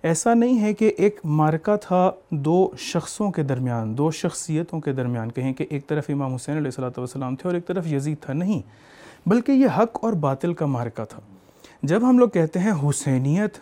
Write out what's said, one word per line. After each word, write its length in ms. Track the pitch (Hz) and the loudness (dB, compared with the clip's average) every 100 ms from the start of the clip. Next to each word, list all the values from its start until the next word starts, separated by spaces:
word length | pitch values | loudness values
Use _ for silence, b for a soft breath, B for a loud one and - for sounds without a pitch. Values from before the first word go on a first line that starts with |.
ایسا 300 | 160 165 240 | 0 0 2
نہیں 280 | 233 240 247 | 4 4 2
ہے 120 | 214 | 2
کہ 180 | 208 220 - | 2 2 4
ایک 220 | 202 208 160 | 0 0 0
معرکہ 420 | 151 156 160 - 208 | 2 4 2 0 -2
تھا 300 | - 180 180 185 _ | 2 2 2 0 _
دو 280 | 156 143 175 185 - | -4 2 2 2 -2
شخصوں 540 | - 175 - - 208 | -6 -6 -6 -6 -4
کے 120 | 170 | -2
درمیان، 540 | 139 127 127 117 110 113 | -2 -2 -2 -2 -4 -2
دو 120 | 156 | -2
شخصیتوں 680 | 156 175 - - 156 170 165 | 0 -4 -6 -4 -4 -2 -6
کے 140 | 147 | -4
درمیان، 380 | 131 123 120 110 | -2 -2 -2 -4
کہیں 220 | 131 131 | -4 -4
کہ 120 | 131 156 | -4 -6
ایک 180 | 143 - | -6 -4
طرف 220 | 151 143 | -4 -2
امام 240 | 143 135 | -4 -2
حسین 240 | 127 - 151 | -6 -4 -4
علیہ 100 | 139 | -4
الصلوۃ 300 | 127 127 123 | -4 -6 -6
والسلام 380 | 123 135 127 131 | -8 -6 -6 -6
تھے 140 | 180 | -4
اور 60 | 175 | -4
ایک 120 | 175 | -4
طرف 200 | 180 165 | -6 -2
یزید 320 | 143 143 147 | -2 -2 -6
تھا، 120 | - | -6
نہیں، 280 | 139 185 175 - B B B B B - | -4 -2 -2 -4 B B B B B 0
بلکہ 220 | 226 240 | 2 4
یہ 160 | 269 262 147 | 4 4 4
حق 260 | 233 - 226 | 0 0 -2
اور 80 | |
باطل 400 | 190 147 135 170 | 0 0 0 -2
کا 120 | 170 151 | -2 -2
معرکہ 400 | 127 120 - 107 | -2 -4 -8 -12
تھا۔ 140 | - - - B B B B | -12 -20 -20 B B B B
جب 260 | 131 190 247 | 0 2 6
ہم 100 | 247 | 6
لوگ 100 | 247 | 6
کہتے 300 | - 160 185 | 4 0 2
ہیں 120 | 202 175 | 0 2
حسینیت 760 | 143 139 147 131 135 165 208 - | 0 0 0 0 2 0 0 -6